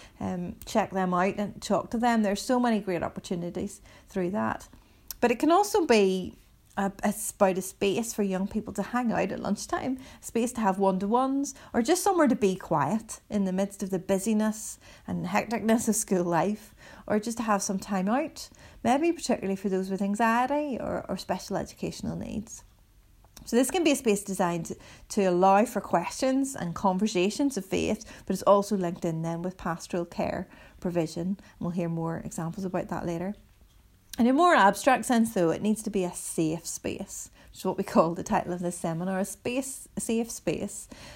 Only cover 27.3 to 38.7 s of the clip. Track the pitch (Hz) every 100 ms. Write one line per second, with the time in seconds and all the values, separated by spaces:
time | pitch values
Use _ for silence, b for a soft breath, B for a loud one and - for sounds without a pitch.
27.3 | - 285 202 185 175 160 214 - B B
28.3 | 190 - 202 202 202 175 180 170 160 165
29.3 | 165 175 - 180 170 - 180 170 - -
30.3 | - 190 B B B 185 175 160 175 180
31.3 | 202 B B 170 175 170 165 165 165 151
32.3 | - 165 190 185 180 208 175 175 170 185
33.3 | 208 - - - - _ _ _ - 240
34.3 | 269 349 285 294 302 277 247 226 233 226
35.3 | 196 165 - 208 208 208 196 175 - -
36.3 | - 160 165 - - - - 196 - -
37.3 | b b - 190 - 196 - 165 170 -
38.3 | 202 - 180 175